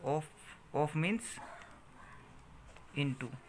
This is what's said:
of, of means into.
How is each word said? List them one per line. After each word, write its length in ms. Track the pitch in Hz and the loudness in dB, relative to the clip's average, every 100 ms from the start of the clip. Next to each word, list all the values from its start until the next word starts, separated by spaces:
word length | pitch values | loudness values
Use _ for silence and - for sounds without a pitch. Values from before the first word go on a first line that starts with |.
of, 260 | 139 151 156 - - - - - | 2 4 2 -10 -16 -16 0 4
of 200 | 147 156 | 6 6
means 280 | 175 220 - - - - - - - - - - - - - - - - - - | 4 4 0 -8 -8 -10 -14 -16 -18 -18 -16 -16 -16 -16 -16 -16 -16 -16 -6 2
into. 340 | 143 131 120 131 | 2 2 -2 -6